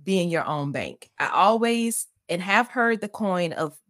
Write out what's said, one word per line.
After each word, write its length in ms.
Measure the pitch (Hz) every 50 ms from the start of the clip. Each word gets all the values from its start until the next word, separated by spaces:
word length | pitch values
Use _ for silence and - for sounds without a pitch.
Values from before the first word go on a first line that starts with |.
| 143
being 260 | 190 190 185 175 175
your 140 | 165 160 -
own 280 | - 156 147 143 143 139
bank. 360 | 131 90 69 - - - - _ -
I 80 | 139 -
always 800 | - - 180 208 226 220 233 233 233 233 226 233 226 - - - _ _ _ -
and 140 | 170 175
have 260 | 185 190 196 220 247 -
heard 320 | - 262 233 233 226 214
the 80 | 214 208
coin 440 | - - 220 196 185 180 175 160 -
of 240 | - 160 147 147 - _ _